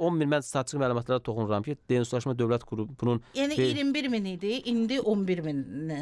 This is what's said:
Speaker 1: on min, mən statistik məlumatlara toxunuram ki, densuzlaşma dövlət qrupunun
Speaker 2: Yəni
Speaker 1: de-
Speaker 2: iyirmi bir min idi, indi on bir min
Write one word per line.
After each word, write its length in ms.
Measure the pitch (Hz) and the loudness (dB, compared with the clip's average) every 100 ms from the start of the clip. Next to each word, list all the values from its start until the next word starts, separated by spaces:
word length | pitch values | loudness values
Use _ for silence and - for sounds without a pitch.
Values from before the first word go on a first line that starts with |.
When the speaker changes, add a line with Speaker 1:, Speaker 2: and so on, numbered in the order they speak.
Speaker 1:
on 140 | 170 165 | 2 4
min, 140 | 147 | 4
mən 80 | 147 | 2
statistik 400 | - 139 127 143 | 0 -2 -2 0
məlumatlara 400 | 131 120 117 127 | 2 0 0 -2
toxunuram 400 | - 113 107 104 | 0 -2 0 0
ki, 140 | 127 143 - | 0 -6 0
densuzlaşma 400 | 123 117 123 135 | 2 2 -2 -2
dövlət 300 | 120 117 120 | 0 2 0
qrupunun 540 | - 110 107 135 120 120 - 262 | -2 -6 -6 -2 0 0 -2 -2
Speaker 2:
Yəni 200 | 285 311 | -2 2
Speaker 1:
de- 80 | 392 | 2
Speaker 2:
iyirmi 260 | 294 277 | 2 0
bir 120 | 294 269 | 0 0
min 200 | 220 190 | -2 -2
idi, 220 | 175 202 254 - | -4 -2 -2 -2
indi 260 | 233 226 269 | 0 0 0
on 260 | 208 208 185 | 2 2 2
bir 140 | 175 | 0
min 140 | 156 143 131 127 160 147 | -2 -4 -4 -6 -6 -2